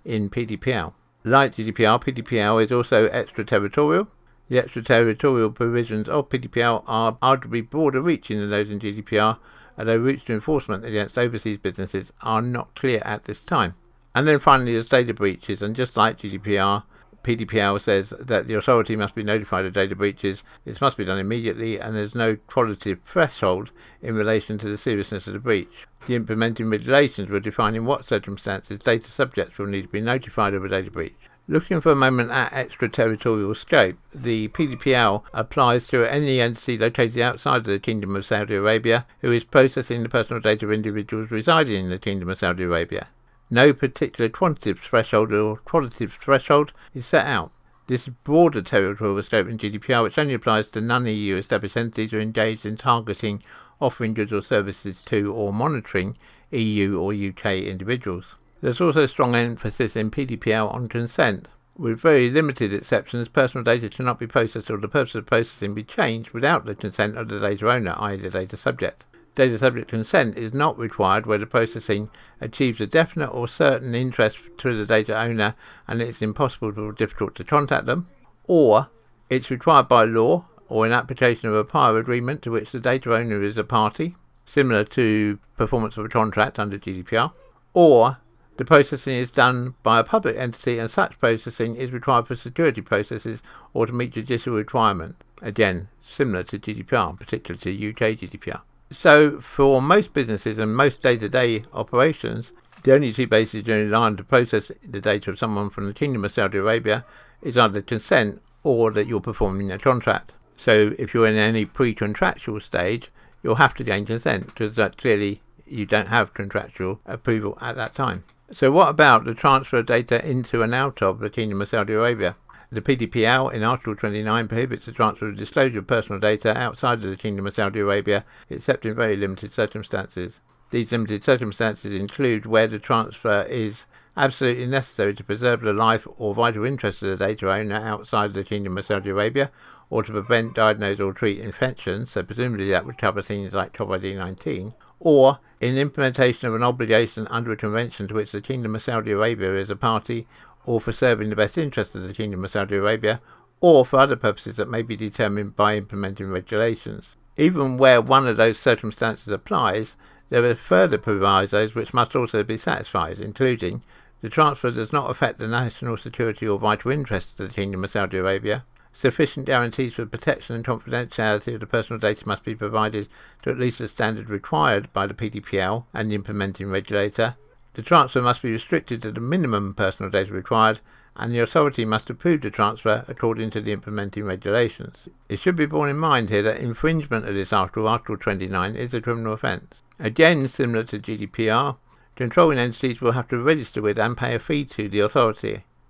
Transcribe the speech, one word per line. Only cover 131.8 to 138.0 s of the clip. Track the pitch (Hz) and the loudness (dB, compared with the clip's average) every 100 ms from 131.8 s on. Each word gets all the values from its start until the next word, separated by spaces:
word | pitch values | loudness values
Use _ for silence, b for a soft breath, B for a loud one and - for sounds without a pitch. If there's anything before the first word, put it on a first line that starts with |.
| 104 98 | -8 -6
include | 98 - 131 110 113 | -6 -2 0 0 2
where | 110 113 | 2 2
the | 107 | -2
transfer | - 117 110 - 113 101 - | -2 -2 -2 -4 0 0 0
is | 123 110 107 - b b - | -4 -6 -8 -20 b b 0
absolutely | 135 - 127 123 123 | 0 0 -2 -2 -2
necessary | 135 - - 101 101 | -2 -4 -2 -2 -2
to | |
preserve | - 107 123 117 | -6 -2 0 0
the | 110 | 0
life | 104 113 113 - - | 2 2 2 -4 -8
or | 107 101 | -4 0
vital | 117 107 | 0 0
interests | 120 139 104 - | -4 -2 -4 -4
of | 98 | -4
the | 92 98 | -2 -2
data | 107 95 | -2 -2
owner | 98 107 107 | -2 -2 -4
outside | 110 107 | -4 -8